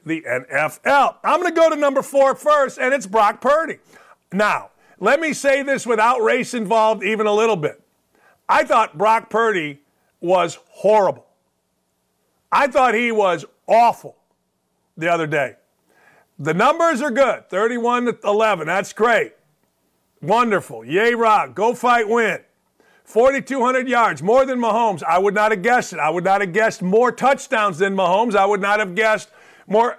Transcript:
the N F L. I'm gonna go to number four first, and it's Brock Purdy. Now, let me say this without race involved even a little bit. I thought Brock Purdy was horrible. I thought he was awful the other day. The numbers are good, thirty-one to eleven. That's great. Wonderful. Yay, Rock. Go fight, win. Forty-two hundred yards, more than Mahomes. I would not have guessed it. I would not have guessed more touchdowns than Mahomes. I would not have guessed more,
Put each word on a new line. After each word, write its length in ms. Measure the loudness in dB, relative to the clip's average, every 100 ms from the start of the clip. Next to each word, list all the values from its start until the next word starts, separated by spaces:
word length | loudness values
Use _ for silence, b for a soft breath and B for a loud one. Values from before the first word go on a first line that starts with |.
| -8
the 180 | -8 -4
N 180 | -6 -4
F 300 | -4 -4 -6
L. 340 | 0 2 2 -2
I'm 180 | -4 -2
gonna 140 | -2 2
go 140 | 2
to 40 | 2
number 280 | -2 -2
four 320 | -2 2 2 2
first, 420 | 0 2 0 -2
and 160 | -2
it's 140 | -2 -2
Brock 340 | 0 0 0
Purdy. 360 | 0 0 -2 -10 b b b b _
Now, 380 | -2 -2 -2 -6 _ b b
let 200 | -2 0
me 140 | -2
say 300 | -4 -2 -2
this 240 | -2 -4 -2
without 340 | 0 2 2
race 320 | 0 -2 -4
involved 480 | -8 -2 2 2 0
even 240 | -2 -2 0
a 80 |
little 220 | 0 0 0
bit. 260 | -4 -8 _ _ _ b b b -2
I 160 | -2
thought 320 | 2 0 0 -2
Brock 360 | 0 0 0
Purdy 480 | -2 0 -2 -6 -12 _ _ _ _
was 380 | 0 0 0 -6 _
horrible. 560 | -4 2 4 2 -2 _ _ _ _ _ _ _ _ _ _ _ _ -4
I 160 | -2 0
thought 260 | 2 2
he 180 | 2 -2
was 340 | 0 0 0 -6 _ 0
awful 480 | 4 4 2 -10 -20 _ _ _ _ _ _ _ -6
the 160 | -2
other 140 | 0 0
day. 300 | -2 -4 -8 _ _ _ b b b b _
The 160 | -6
numbers 480 | 0 0 2 0 0
are 80 | -4
good, 400 | 0 0 0 -6
thirty-one 560 | -4 -2 -2 -2 -2 -2
to 140 | -4
eleven. 440 | -2 0 2 0 -2
That's 260 | -4 -4
great. 400 | -2 2 2 0 _ _ _ _ _ _ _ _ _
Wonderful. 640 | -2 0 2 -2 -4 -18 -4
Yay, 280 | 0 0
Rock. 420 | 2 2 2 0 -2
Go 180 | -2
fight, 340 | -2 0 0 2
win. 340 | 0 0 -4 _ _ _ _ b b
Forty-two 600 | _ 2 2 2 -4 -2
hundred 240 | 0 -2 0
yards, 360 | 0 0 0
more 220 | 0 2 2
than 140 | -2
Mahomes. 440 | -2 0 0 -2
I 160 | 0 0
would 160 | 2 0
not 160 | 0
have 100 | 0
guessed 320 | 0 0 -2
it. 60 | -4
I 100 | -2
would 140 | -2
not 180 | 0 0
have 120 | 0
guessed 280 | 0 0 -2
more 300 | 0 2 2
touchdowns 640 | 0 0 0 -2 -2 -2 0
than 180 | -2 0
Mahomes. 400 | 0 2 0 2
I 100 | 2
would 160 | 0
not 180 | 0 -2
have 160 | -2 -2
guessed 340 | 0 0 -4 b b b b
more, 300 | 0 0